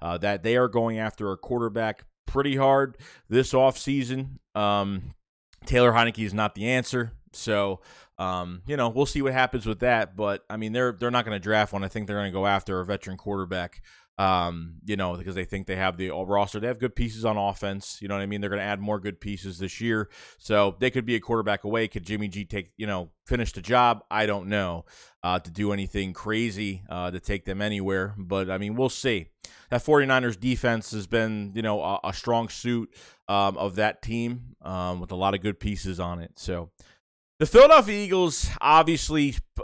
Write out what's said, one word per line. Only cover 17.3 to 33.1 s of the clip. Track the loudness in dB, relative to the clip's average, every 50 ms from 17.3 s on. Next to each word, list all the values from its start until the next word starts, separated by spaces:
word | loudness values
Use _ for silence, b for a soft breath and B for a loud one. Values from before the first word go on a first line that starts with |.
| 0
offense. | 0 0 -2 -2 -4 -6 -6 -6 -8 -10 -12 -12 -12
You | -8
know | -6 -6
what | -4
I | -4
mean? | -4 -6 -6
They're | -4 -4
gonna | -4 -4
add | -2 -4 -4 -4
more | -4 -4 -4 -4
good | -4 -8 -10 -8
pieces | -8 -10 -8 -8 -10 -10 -8
this | -8 -8 -8 -6 -4
year. | -2 0 0 0 -2 B B B B B B
So | _ -4 2 4 4 4 4 4 2
they | 0 0
could | 0 0 0
be | 0 -2
a | -2
quarterback | 0 0 -2 0 0 0 -2 -2 -2
away. | -2 0 0 0
Could | -2 -4 -8 -8
Jimmy | -6 -4 -4 -4 -6
G | -6 -8 -10
take, | -8 -8 -8 -8 -10 _
you | -8 -6
know, | -4 -4 -4 -6 -8 _ _ _
finish | -2 -2 -2 -2 -4
the | -6 -8
job? | -2 2 4 6 6 6 4 2 -2 -4
I | -2 0 0
don't | 0 0 -2 -2
know, | -2 -2 0 0 -2 -4 -6 B B B B B B B _ -2
uh, | -2 -2 -2
to | -2 -6
do | -6 -4 -2 -2
anything | -2 -2 -4 -4 -4 -4 -4 -4 -6
crazy, | -8 -6 -4 -2 -2 -2 -2 -4 -4 -6 -6 -6 -8 -10
uh, | -10 -8 -6 -6 -6
to | -6 -6
take | -6 -6 -6 -4 -6
them | -6 -6 -4 -4
anywhere. | -4 -2 -2 -2 -2 -2 -2 -2 -4 -6
But, | -10 -6 -4 -2 -2 -2 -2
I | -4 -4
mean, | -4 -4 -2
we'll | -2 -2 -2
see. | -2 -2 -2 0 -2 -2 -4 -8 _ B B B B B B -4
That | -4 -2
forty-niners | 2 4 4 4 6 4 4 2 2 0 -2
defense | -2 -2 -2 0 0 0 0 0 0 -2 -6
has | -8 -8 -4
been, | -2 0 0 0 0 -2 -6 -8 -8 -6
you | -4 -2
know, | -2 -2 -2
a, | -2 -2 -4 -4 -4
a | -6 -8
strong | -6 -2 0 0 0 0
suit, | -4 -8 -8 -4 -2 -2 -2 -4 B B B B B